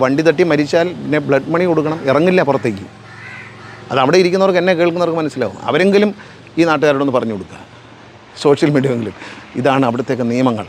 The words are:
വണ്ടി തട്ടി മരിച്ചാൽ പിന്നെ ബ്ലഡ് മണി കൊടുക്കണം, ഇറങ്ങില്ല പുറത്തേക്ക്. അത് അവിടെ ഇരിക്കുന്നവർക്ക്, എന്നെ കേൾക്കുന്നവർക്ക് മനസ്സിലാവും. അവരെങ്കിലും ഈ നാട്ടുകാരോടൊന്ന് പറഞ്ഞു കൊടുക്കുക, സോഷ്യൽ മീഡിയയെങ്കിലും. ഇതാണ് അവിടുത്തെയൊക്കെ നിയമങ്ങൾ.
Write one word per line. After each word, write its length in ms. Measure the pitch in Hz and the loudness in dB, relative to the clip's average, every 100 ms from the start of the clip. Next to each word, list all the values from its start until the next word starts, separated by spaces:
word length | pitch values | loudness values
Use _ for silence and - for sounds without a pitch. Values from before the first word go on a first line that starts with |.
| 131 | 0
വണ്ടി 180 | 139 160 | 2 2
തട്ടി 160 | 147 170 | 2 2
മരിച്ചാൽ 360 | 147 147 170 175 | 2 2 0 0
പിന്നെ 320 | 170 135 151 139 | -4 -4 -4 0
ബ്ലഡ് 220 | 135 143 | 0 0
മണി 120 | 165 180 | -2 0
കൊടുക്കണം, 280 | 160 151 160 135 | 0 -2 -2 0
ഇറങ്ങില്ല 320 | 135 175 185 | 2 4 2
പുറത്തേക്ക്. 420 | 143 135 123 98 101 - - - - - - - - - - | 2 0 -2 -6 -10 -18 -20 -20 -18 -18 -20 -20 -20 -18 -6
അത് 80 | 127 | 0
അവിടെ 180 | 131 180 | 4 4
ഇരിക്കുന്നവർക്ക്, 420 | 180 190 196 180 | 4 2 2 2
എന്നെ 140 | 180 | 2
കേൾക്കുന്നവർക്ക് 460 | 170 175 170 170 165 | 2 2 0 -2 -2
മനസ്സിലാവും. 360 | 151 135 107 98 110 | -4 -4 -6 -6 -2
അവരെങ്കിലും 460 | 143 190 202 208 196 - - - - | 0 4 4 2 -2 -14 -20 -8 0
ഈ 60 | |
നാട്ടുകാരോടൊന്ന് 500 | 170 151 147 139 139 | 2 2 2 2 0
പറഞ്ഞു 200 | 123 117 104 | 0 -2 -6
കൊടുക്കുക, 240 | 92 - - - - - - - - - | -10 -16 -20 -20 -20 -20 -20 -20 -20 -2
സോഷ്യൽ 280 | 147 143 156 | 0 2 2
മീഡിയയെങ്കിലും. 440 | 147 135 120 107 - - - - - | 2 0 -2 -6 -10 -16 -18 -14 -4
ഇതാണ് 300 | 135 135 127 | 0 2 0
അവിടുത്തെയൊക്കെ 380 | 120 123 123 | 0 -2 -2
നിയമങ്ങൾ. 420 | 120 120 131 110 | -2 0 0 -2